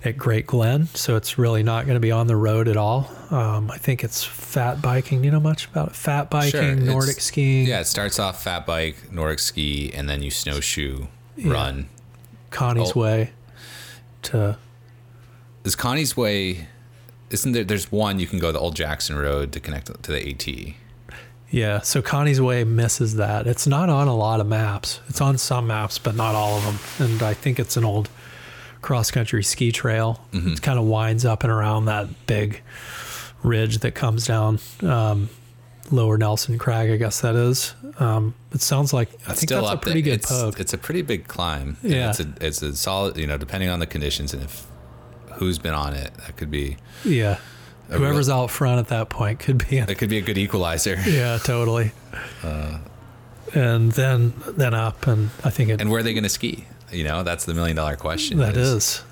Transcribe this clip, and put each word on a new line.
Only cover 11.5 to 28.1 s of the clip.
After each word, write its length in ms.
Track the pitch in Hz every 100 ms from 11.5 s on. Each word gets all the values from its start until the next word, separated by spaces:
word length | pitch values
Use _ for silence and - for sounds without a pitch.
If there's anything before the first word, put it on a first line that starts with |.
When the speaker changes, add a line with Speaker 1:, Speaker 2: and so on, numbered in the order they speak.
Speaker 2:
run. 360 | 73 69 67 - - - - - - -
Speaker 1:
Connie's 420 | - 123 117 110
Speaker 2:
Oh. 60 | -
Speaker 1:
Way 300 | 110 110 113 - - - - - - - - -
to 340 | - 113 101 107 - - - - - - - - - -
Speaker 2:
Is 100 | 98
Connie's 400 | - 117 135 143 -
Way, 520 | 113 101 95 90 78 - - - - - -
isn't 220 | 101 139
there, 120 | 120
there's 260 | 95 101 -
one 300 | 101 107 98
you 60 | 87
can 120 | 95
go 140 | 82
the 60 | 73
old 180 | 82 80
Jackson 400 | 76 76 - 73
Road 340 | 71 71 71
to 80 | 76
connect 260 | - 71 - -
to 100 | -
the 160 | 73 69
A 40 |
T. 420 | 62 - 67 - - - - - - - - -
Speaker 1:
Yeah, 300 | - 107 104
so 220 | - 143
Connie's 380 | - 143 147 135
Way 220 | 127 123
misses 500 | 117 113 117 - 117 107
that. 300 | 104 107 117
It's 200 | 120 -
not 220 | 139 180
on 180 | 143 143
a 60 |
lot 260 | 117 107 113
of 60 | 104
maps. 540 | 107 107 101 - - -
It's 120 | -
on 160 | 139 135
some 280 | - 123 117
maps, 300 | 110 104 -
but 160 | -
not 200 | 110 113
all 240 | 107 107 104
of 60 | 104 104 - -
them. 100 | 127
And 140 | 113
I 100 | 110
think 260 | 107 143 123
it's 180 | 117 -
an 60 |
old 260 | 113 104 104